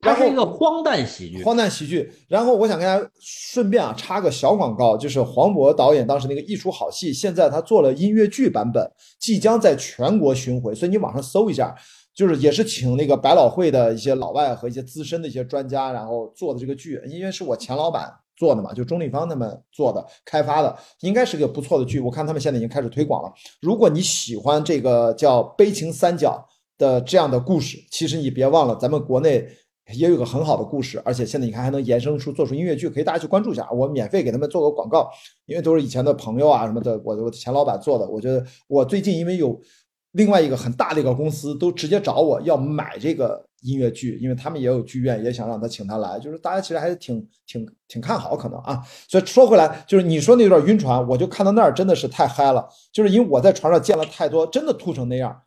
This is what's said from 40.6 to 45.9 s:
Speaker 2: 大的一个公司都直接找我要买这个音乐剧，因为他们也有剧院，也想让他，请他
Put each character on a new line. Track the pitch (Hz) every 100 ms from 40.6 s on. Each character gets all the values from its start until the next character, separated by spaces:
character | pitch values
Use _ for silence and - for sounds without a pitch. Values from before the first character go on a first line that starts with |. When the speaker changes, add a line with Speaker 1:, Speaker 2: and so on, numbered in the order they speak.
| 127
Speaker 2:
大 | 123 -
的 | 156
一 |
个 | 131
公 | 127 156
司 | - 143 147
都 | 175
直 | 175 151
接 | 202
找 | - 131
我 | 156 131
要 | 165 147
买 | 135 151 - -
这 | 131
个 | 160 127 95 - _
音 | 123 135
乐 | 120
剧， | 117 127 107
因 | 127
为 |
他 | 123 139
们 | 160
也 | 123
有 | 127
剧 | 110 131
院， | 127 113
也 | 113
想 | 123 113
让 | 110
他， | 113
请 | 110
他 | 98